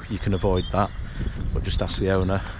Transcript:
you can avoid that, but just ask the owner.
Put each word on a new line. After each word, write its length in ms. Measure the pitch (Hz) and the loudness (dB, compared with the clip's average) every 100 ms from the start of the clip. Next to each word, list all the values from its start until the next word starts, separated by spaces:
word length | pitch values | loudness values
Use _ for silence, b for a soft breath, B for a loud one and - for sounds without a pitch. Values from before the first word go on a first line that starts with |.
| - | -4
you 100 | 98 | -4
can 160 | - | 0
avoid 320 | 95 104 92 87 | 2 2 2 2
that, 200 | 95 101 - B B B B B | 2 0 0 B B B B B
but 120 | - | -2
just 180 | - - | 0 0
ask 160 | 92 - | 0 0
the 120 | 95 | 2
owner. 320 | 95 92 95 - - | 4 4 0 -2 -2